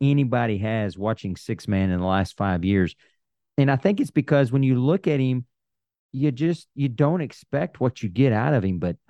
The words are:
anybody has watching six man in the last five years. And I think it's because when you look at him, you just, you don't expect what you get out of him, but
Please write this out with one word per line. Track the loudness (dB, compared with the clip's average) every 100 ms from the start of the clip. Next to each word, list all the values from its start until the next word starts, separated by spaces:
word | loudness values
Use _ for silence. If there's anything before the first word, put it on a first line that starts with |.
anybody | 0 2 2 0 -2 -2
has | -2 -2 -4 -4
watching | -4 -4 -6 -8
six | -8 -8 -2
man | 0 2
in | 0
the | 0
last | 0 0 -2
five | -2 0
years. | 2 2 2 -4 _ _ _ _ _ 0
And | 2
I | 2
think | 0 0
it's | -2
because | -2 2 2 2
when | 2
you | 2 2
look | 2 0 0
at | -2
him, | 0 -2 -6 _ _ _ _ _ _
you | -2 -2
just, | 0 -2 -2 -8
you | -4 -4
don't | 0 0 0
expect | -4 -10 -6 -4 -4 -2
what | -4 -2
you | -6
get | 2 2
out | 4 2
of | 2
him, | 0 -2
but | -4 -6